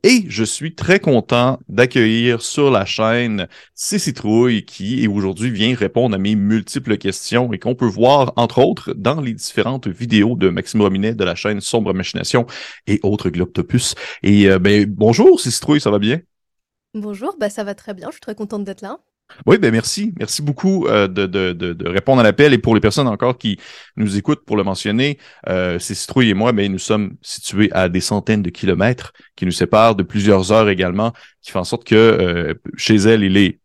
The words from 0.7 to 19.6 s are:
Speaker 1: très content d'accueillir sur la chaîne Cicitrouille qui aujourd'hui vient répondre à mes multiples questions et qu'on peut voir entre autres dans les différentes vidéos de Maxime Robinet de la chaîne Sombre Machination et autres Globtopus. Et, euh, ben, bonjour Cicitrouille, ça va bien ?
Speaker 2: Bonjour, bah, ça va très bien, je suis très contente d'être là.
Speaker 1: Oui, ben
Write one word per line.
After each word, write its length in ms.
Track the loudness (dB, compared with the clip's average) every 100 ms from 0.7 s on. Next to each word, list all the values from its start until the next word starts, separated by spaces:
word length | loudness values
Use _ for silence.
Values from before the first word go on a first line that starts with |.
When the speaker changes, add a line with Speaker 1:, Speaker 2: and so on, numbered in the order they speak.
Speaker 1:
très 240 | -8 0 2
content 640 | 4 0 2 0 2 -2 -4
d'accueillir 720 | 0 2 4 2 2 0 -2
sur 300 | -4 0 2
la 120 | 2
chaîne 640 | 0 -2 0 0 -2 -4 -8 -12 _ -12
Cicitrouille 880 | -6 -4 -4 -6 0 2 4 0
qui 420 | -4 -10 -6 -2 -2
aujourd'hui 460 | -2 -4 -4 -6
vient 200 | -2 -2 0
répondre 400 | -2 0 -2 -2
à 20 |
mes 160 | -2
multiples 640 | 0 0 -2 -2 -10 -4 -4
questions 540 | -4 -6 -4 -2 -2
et 80 | -4
qu'on 160 | -6 -2
peut 100 | -2
voir 460 | 2 4 4 2
entre 240 | 0 0 2
autres 340 | 2 0 -8
dans 280 | -4 -4 -2
les 120 | -6
différentes 540 | -8 -6 -4 -4 -4 -8
vidéos 480 | -8 0 2 2
de 140 | 2 0
Maxime 320 | -2 -4 0
Robinet 340 | 0 0 -4
de 80 | -2
la 140 | -4 -2
chaîne 240 | -4 -6
Sombre 340 | -2 -2 -2
Machination 540 | -4 -6 -8 0 0 -2 -10 -18 -14 -2
et 100 | 0
autres 260 | 0 -2 -4
Globtopus. 640 | -4 -4 -4 -2 -2 -2 -8 -14 -4
Et, 260 | 2 6 6
euh, 80 | 6
ben, 260 | 4 4
bonjour 540 | 2 2 2 6 6 6
Cicitrouille, 420 | 0 -4 0 0
ça 120 | 2
va 80 | 0
bien ? 180 | 0 -2 _ _ _ _ _ _ _
Speaker 2:
Bonjour, 440 | -12 -10 -8 -8 -4
bah, 120 | -6
ça 120 | -4
va 140 | -10 -10
très 180 | -14
bien, 140 | -14 -14
je 60 |
suis 60 | -14
très 140 | -14
contente 300 | -10 -8 -8
d'être 180 | -10 -12
là. 160 | -14 -16 _ _ _ -6 0
Speaker 1:
Oui, 120 |
ben 120 | 2